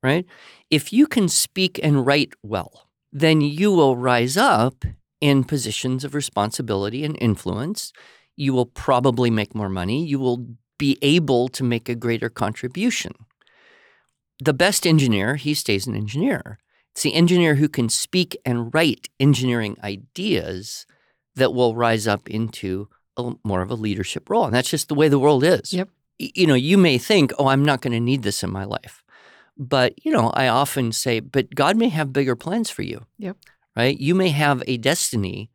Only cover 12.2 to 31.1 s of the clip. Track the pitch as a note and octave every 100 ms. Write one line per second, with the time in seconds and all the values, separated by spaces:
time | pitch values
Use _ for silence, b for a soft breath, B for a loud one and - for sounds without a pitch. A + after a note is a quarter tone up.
12.2 | A#2 - G#2+ A2 B2+ B2+ A3+ - - -
13.2 | - _ b b b b b b b b
14.2 | _ _ C3 C3+ F3+ G#3 F3 D#3+ C3+ G#2
15.2 | G2+ C#3+ C3 D3 - G2 G2 G#2+ G#2 B2+
16.2 | A3+ G3 - - _ _ _ - D3 D#3+
17.2 | E3+ F3+ E3+ C#3+ D3+ - A#2 - - F3+
18.2 | F3 - - A#2+ A#2 D3+ E3 A#2 - _
19.2 | C3+ C#3 B2+ A#2+ G#2+ - G#2 G2+ - -
20.2 | G3+ C3+ - F#2 A2 - - _ _ _
21.2 | _ - B2+ B2 B2 A2+ A#2 A2+ G#2+ G#2
22.2 | - A2 A2+ - G2 F#2 G#2 _ _ -
23.2 | A#2+ - G#2+ F#2+ F#2+ A#2 G#2+ G2 - -
24.2 | - G#3+ E3+ A2+ - D#3 - D3 D#3 C#3
25.2 | C#3 C#3+ D3 E3 - F3+ F#3+ _ _ _
26.2 | E3 - F3 C3 C3+ G3 F3+ B2+ - G#3+
27.2 | C#3 - C#3 C3+ C#3+ C3+ B2+ A#2 A#2 C3+
28.2 | G2+ G2+ F#2 F#2+ G2 F#2 - - _ b
29.2 | b b b _ B2+ C3+ B2 - D#4 D#4
30.2 | A2+ - C3 A#2+ C#3 - A#2+ A2 -